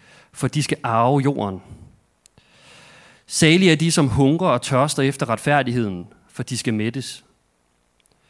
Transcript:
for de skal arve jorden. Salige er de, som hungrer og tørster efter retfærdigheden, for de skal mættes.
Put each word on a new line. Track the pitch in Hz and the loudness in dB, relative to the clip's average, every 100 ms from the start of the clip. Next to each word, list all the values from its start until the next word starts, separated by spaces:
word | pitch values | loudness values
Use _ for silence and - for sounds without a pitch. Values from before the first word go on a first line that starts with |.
| _ - _ | _ -20 _
for | - 135 | -6 -4
de | 151 | -2
skal | - - | -4 -4
arve | 120 113 123 143 | -2 2 2 2
jorden. | 135 139 101 92 - - - _ _ _ _ _ _ _ - - - - - _ - | 0 -2 -6 -6 -14 -20 -20 _ _ _ _ _ _ _ -20 -20 -20 -20 -20 _ -8
Salige | - 156 175 190 | 2 4 6 6
er | 151 | 4
de, | 165 | 2
som | 160 139 | 2 0
hungrer | 123 135 165 185 | 2 2 2 0
og | 123 | 0
tørster | - 127 147 147 | 0 0 0 0
efter | 135 - 139 | -2 -2 -4
retfærdigheden, | - 147 147 127 120 107 90 - _ _ | -2 0 0 0 -2 -2 -4 -12 _ _
for | - | -12
de | 120 117 | -8 -6
skal | 127 | -4
mættes. | 107 110 131 - - _ _ _ _ _ _ _ _ _ _ _ | -2 -4 -6 -12 -14 _ _ _ _ _ _ _ _ _ _ _